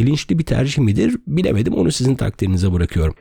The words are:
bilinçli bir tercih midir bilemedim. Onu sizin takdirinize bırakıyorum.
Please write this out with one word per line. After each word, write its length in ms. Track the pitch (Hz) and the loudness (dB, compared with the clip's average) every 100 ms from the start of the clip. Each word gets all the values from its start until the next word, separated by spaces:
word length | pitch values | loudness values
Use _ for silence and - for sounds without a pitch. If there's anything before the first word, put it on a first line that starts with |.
bilinçli 360 | 120 147 - 165 | 0 0 -2 -2
bir 60 | |
tercih 340 | 156 - 135 143 | 0 0 0 0
midir 380 | 113 101 233 247 - | 2 2 0 -2 -4
bilemedim. 480 | 156 185 104 139 | -2 0 0 0
Onu 180 | - 165 | 0 0
sizin 220 | - 127 | 0 0
takdirinize 580 | 131 104 - 95 92 95 | 0 -2 -2 -2 0 2
bırakıyorum. 420 | 87 85 85 80 - | 0 0 0 -2 -2